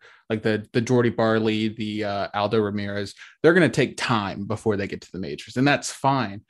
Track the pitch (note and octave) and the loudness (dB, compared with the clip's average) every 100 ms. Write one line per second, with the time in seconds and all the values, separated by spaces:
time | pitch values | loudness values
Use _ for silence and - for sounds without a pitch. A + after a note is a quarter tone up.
0 | - - - A2 A2 G#2+ G#2+ B2+ A2+ B2 | -20 -20 -6 -2 0 -2 0 -2 2 2
1 | A#2 A2+ A2+ A2+ A2 G#2+ A2 A2 G#2+ G#2+ | 2 2 2 4 2 0 -2 -4 -6 -4
2 | G#2 G2+ F#2 G#2 G#2 A2+ G#2 G#2 G2+ G2+ | -4 -4 -4 -2 0 2 0 -2 -4 -6
3 | G2+ - - _ D#3 F3+ C#3+ - B2 - | -8 -12 -20 _ 4 6 4 2 0 -2
4 | - A2+ G2 F2+ G2+ G#2+ A2+ G2+ G2 F#2+ | -2 0 0 -6 -6 -4 -2 -2 -4 -8
5 | - F2 E2+ D2 - B2 C#3+ C#3 - - | -12 -10 -8 -10 -8 0 2 2 -2 -2
6 | C3+ C3+ G#2 G2+ | 0 0 -2 -8